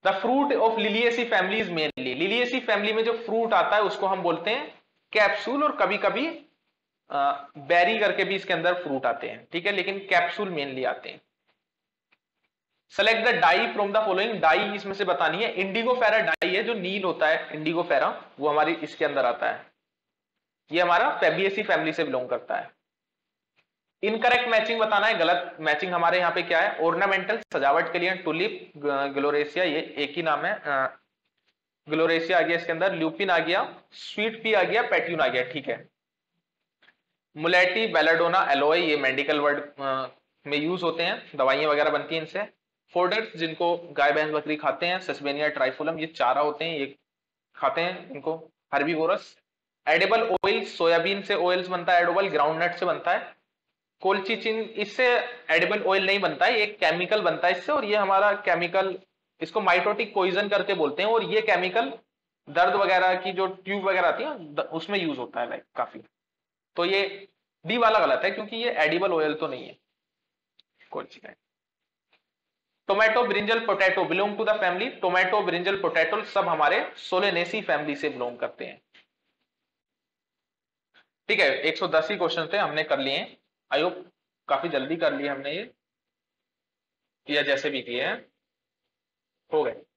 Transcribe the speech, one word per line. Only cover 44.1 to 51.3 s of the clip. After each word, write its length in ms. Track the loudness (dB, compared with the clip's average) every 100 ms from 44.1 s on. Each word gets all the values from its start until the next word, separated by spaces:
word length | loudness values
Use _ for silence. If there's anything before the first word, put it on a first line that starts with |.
भैंस, 200 | 4 0
बकरी 240 | -2 -2 -2
खाते 300 | -2 -2 -2
हैं, 140 | -2
सस्बेनिया, 480 | -4 -6 -4 -2 -2
Trifulum, 520 | 0 -2 0 -4 -4
ये 60 | -8
चारा 360 | -2 0 2
होते 240 | 0 -2 -4
हैं, 140 | -4
ये 180 | -6 -8 _ _ _ _ _ -4
खाते 260 | -2 0
हैं 280 | -2 -4 -12
इनको, 420 | -10 -6 -6 -10 _ _
Herbivorous। 680 | -2 0 0 0 0 -4 _ _ _ _ _ 0
Edible 340 | 2 4 2
oil, 440 | 2 0 0 0 -4
soybean 560 | 0 4 4 2 -4
से 140 | -2